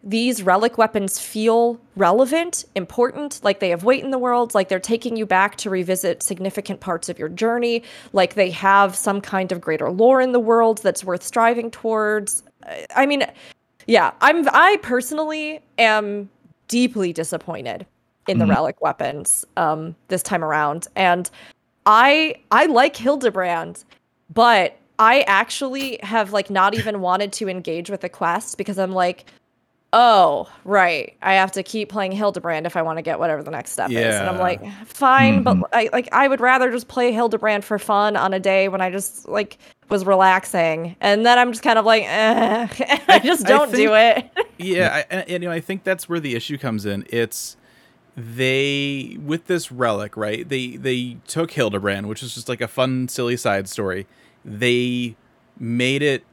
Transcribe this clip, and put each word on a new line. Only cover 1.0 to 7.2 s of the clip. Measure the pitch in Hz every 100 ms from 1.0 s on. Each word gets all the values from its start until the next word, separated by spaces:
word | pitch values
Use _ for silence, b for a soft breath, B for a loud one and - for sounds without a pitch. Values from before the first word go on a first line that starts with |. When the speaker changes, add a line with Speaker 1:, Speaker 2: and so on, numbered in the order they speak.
| 196 -
Speaker 1:
feel | - 214 220 226 233 233 _ -
relevant, | 180 208 262 320 339 - -
important, | - 175 - 247 - 294 -
like | 208 202
they | 190
have | 170
weight | 196 269
in | 269
the | 262
world, | 247 240 240 214
like | 190
they're | 190
taking | 185 226 240 226
you | 214
back | 185 202 -
to | 214
revisit | 185 175 185 185 170
significant | - 180 190 190 196 196
parts | - 170 -
of |
your | 170